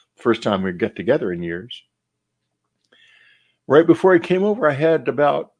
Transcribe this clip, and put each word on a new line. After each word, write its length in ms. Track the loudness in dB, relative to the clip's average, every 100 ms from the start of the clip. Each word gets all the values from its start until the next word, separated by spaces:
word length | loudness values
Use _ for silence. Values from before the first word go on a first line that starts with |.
| _ _
the 60 |
first 200 | -2 -2
time 200 | -2 -2
we 100 | -4
get 220 | -4 -6 -4
together 360 | -2 -2 -2
in 120 | -6
years. 380 | -8 -10 -12 -20 -20 _ _ _ _ _ _ _ _ _ _ _ _ _ _ _ _ _ 2
Right 200 | 4 4
before 260 | 4 4
he 60 | 2
came 240 | 2 0
over, 240 | 0 0 0
I 60 |
had 340 | 0 0 0 -2
about 460 | 0 0 0 -6